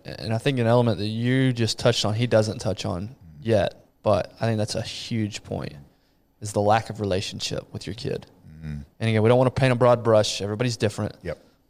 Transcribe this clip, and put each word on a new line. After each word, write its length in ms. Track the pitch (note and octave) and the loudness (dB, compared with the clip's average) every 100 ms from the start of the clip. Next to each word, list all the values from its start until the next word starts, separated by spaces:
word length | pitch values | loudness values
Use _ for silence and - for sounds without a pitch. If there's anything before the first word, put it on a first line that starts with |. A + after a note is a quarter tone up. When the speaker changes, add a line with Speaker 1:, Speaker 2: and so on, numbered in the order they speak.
Speaker 1:
And 280 | - - G#2 | -16 -10 -4
I 40 | A2+ | -2
think 200 | D3 C3 | 0 0
an 100 | A2+ | 4
element 320 | B2 A#2 F#2+ | 4 4 0
that 80 | G#2 | -4
you 440 | A2+ B2 C3 C3 | -2 0 2 2
just 260 | A#2+ A2 - | 2 -2 2
touched 280 | B2 A2+ | 0 2
on, 80 | G#2 | -2
he 140 | G#2+ B2 | 0 2
doesn't 320 | A2+ G#2+ F#2 | 2 2 -2
touch 260 | G#2 F#2 | -4 -4
on 280 | G#2 F2+ G#2+ C#3 E2 D2+ | -4 -6 -8 -14 -20 -8
yet, 440 | A2 G#2+ E2+ - _ _ | 0 0 0 -6 _ _
but 300 | A2 G2 - - | 0 0 -2 -4
I 60 | |
think 120 | A2+ G#2+ | -2 -2
that's 180 | G#2 | -2
a 60 | - | -4
huge 640 | - - - A#2 G#2 - | -8 -10 -6 -4 -4 -6
point, 320 | - F#2+ - - - _ _ _ _ - | -8 -8 -8 -12 -20 _ _ _ _ -14
is 140 | A2 | -6
the 80 | G#2 | 0
lack 280 | G#2 A2 - | 4 2 0
of 120 | G#2+ | -6
relationship 640 | G#2 F#2 - G2 - - - | -2 -2 -4 -8 -8 -8 -10
with 120 | G#2+ | -12
your 80 | - | -10
kid. 320 | G#2 - - - _ - D#2 | -8 -8 -8 -12 _ -20 -14
Speaker 2:
Mm-hmm. 200 | D#2 D2 D2 - | -10 -10 -12 -4
Speaker 1:
And 80 | A2+ | 0
again, 120 | A2 | 4
we 60 | A2 | 4
don't 100 | B2 | 6
wanna 140 | B2+ | 4
paint 220 | - C3 | 4 2
a 20 | |
broad 260 | A#2+ B2 A#2+ | 4 6 4
brush. 400 | A2+ G#2+ G#2 - | 6 4 4 -2
Everybody's 360 | G2+ G#2+ B2 A2 | -4 -2 -2 0
different. 360 | G#2+ - G#2 - | -2 -2 -6 -6
Speaker 2:
Yep. 200 | E2+ - _ _ | -10 -10 _ _